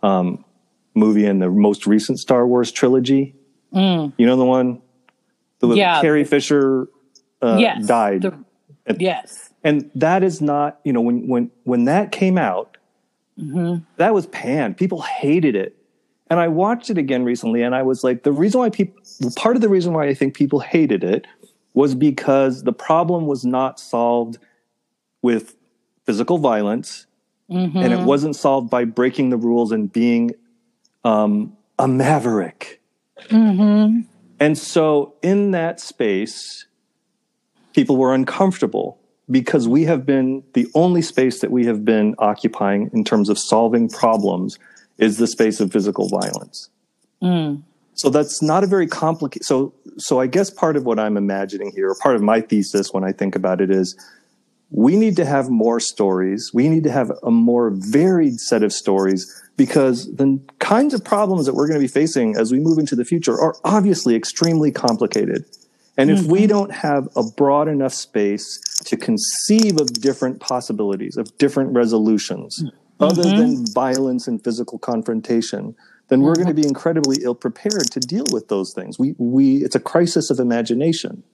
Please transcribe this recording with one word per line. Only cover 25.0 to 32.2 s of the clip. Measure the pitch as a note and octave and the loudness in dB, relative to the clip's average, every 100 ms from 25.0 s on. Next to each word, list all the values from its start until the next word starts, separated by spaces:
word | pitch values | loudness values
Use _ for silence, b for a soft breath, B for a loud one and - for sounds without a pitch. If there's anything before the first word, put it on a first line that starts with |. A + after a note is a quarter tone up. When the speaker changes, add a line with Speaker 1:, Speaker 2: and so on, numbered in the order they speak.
| _ _ | _ _
Speaker 1:
with | B2 A#2 A2 _ _ _ _ _ - | -2 -2 -4 _ _ _ _ _ -6
physical | G#2+ A#2 E3+ | -4 0 0
violence, | C#3+ A2 G#2 A#2 D#3 - _ _ _ _ _ | 2 0 0 -4 -8 -18 _ _ _ _ _
Speaker 2:
Mm-hmm. | F3+ F3+ D#3+ | -4 -2 0
Speaker 1:
and | B2+ | 0
it | A#2 | 0
wasn't | A2+ C#3+ D3+ C#3+ | 2 0 0 -2
solved | D3 C3+ A#2+ | 0 0 0
by | B2 A#2+ | -2 -2
breaking | A2+ B2+ C3+ C3+ | 0 -2 0 -2
the | B2 | 0
rules | A#2 A#2 A#2 | 0 0 0
and | A2 G#2 | -2 -2
being, | A#2 A#2+ A#2 A#2 A#2 _ _ _ _ _ _ | 0 0 2 0 -4 _ _ _ _ _ _
um, | A#2+ G#2+ G#2+ G#2 G#2 - _ - | 0 2 2 0 -4 -10 _ -4
a | C3 | -2
maverick. | C3 C3+ D3+ | 0 2 2